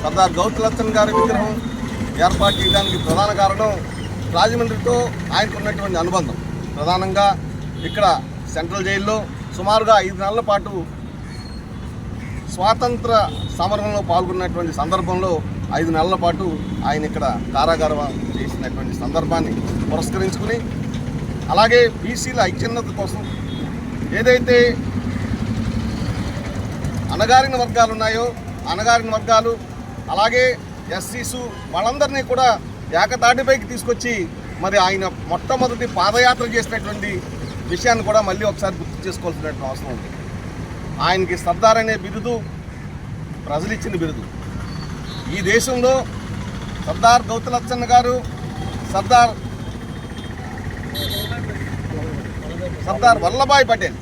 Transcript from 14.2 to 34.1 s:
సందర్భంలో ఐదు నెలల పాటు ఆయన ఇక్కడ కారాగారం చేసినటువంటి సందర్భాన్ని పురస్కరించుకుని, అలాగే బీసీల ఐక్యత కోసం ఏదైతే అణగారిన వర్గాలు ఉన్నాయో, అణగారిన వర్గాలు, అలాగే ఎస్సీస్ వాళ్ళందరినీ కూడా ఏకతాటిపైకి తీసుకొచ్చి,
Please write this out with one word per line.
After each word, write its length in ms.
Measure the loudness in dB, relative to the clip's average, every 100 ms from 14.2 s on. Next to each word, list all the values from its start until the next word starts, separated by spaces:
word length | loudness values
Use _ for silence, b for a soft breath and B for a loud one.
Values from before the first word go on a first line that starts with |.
| 2 -2 -2 -2 -4 -2
సందర్భంలో 520 | 0 0 0 0 0 0 -2 -6 -4 0
ఐదు 120 | 2 2
నెలల 200 | 2 2
పాటు 220 | 2 0 -2 -2 -4 -2 0
ఆయన 160 | 0 -2
ఇక్కడ 160 | -2 -2 -2 -2
కారాగారం 460 | 0 2 4 2 0 -2 -4 -4 -4
చేసినటువంటి 560 | -4 -4 -6 -4 -4 -4
సందర్భాన్ని 500 | -2 -2 0 0 0 -2 -2 -2 0
పురస్కరించుకుని, 680 | 0 -2 0 -2 -2 -2 -2 -2 -4 -4 -4 -4 -6 -6 -6 0
అలాగే 260 | 4 6 8 6 2
బీసీల 380 | -4 -4 -4 0 0
ఐక్యత 420 | 0 -4 -4 -4 -6
కోసం 220 | -6 -6 -6 -6 -6 -6 -6 -6 -6 -6 -4 0
ఏదైతే 380 | 4 4 6 6 6 2 -2 -4 -4 -4 -2 -2 -2 -2 -2 -2 -2 -4 -4 -2 -4 -4 -6 -6 -6 -4 -4 -4 -4 0
అణగారిన 400 | 6 6 6 0
వర్గాలు 280 | 0 4 2 2
ఉన్నాయో, 300 | 0 0 -2 -4 -10 -8 -6
అణగారిన 360 | -2 4 4 2 -4
వర్గాలు, 360 | 4 4 4 -2 -6 -12 -12 -12 -4
అలాగే 320 | 2 4 4 4 2 -8 -14 -8 -6
ఎస్సీస్ 400 | -6 -8 -6 -6 -8 -10 -6
వాళ్ళందరినీ 480 | 0 0 2 2 2 0
కూడా 160 | 4 4 4 -2 -12 -2 2
ఏకతాటిపైకి 640 | 2 4 4 6 4 2 2
తీసుకొచ్చి, 420 | -6 -2 -2 0